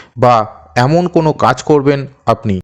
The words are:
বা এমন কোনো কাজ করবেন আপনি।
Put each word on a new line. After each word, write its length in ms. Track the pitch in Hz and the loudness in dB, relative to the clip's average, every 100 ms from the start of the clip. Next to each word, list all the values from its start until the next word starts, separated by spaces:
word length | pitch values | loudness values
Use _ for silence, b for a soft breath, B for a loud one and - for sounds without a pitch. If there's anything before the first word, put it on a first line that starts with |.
| B 117 | B 0
বা 180 | 123 117 107 - - - | 2 2 0 -10 -8 -2
এমন 260 | 127 165 175 | 0 0 0
কোনো 220 | 175 156 | 0 -2
কাজ 240 | 139 110 131 | 0 0 0
করবেন 380 | - 151 139 139 131 _ - | 0 0 0 -2 -6 _ -4
আপনি। 300 | 113 110 92 | -2 -2 -6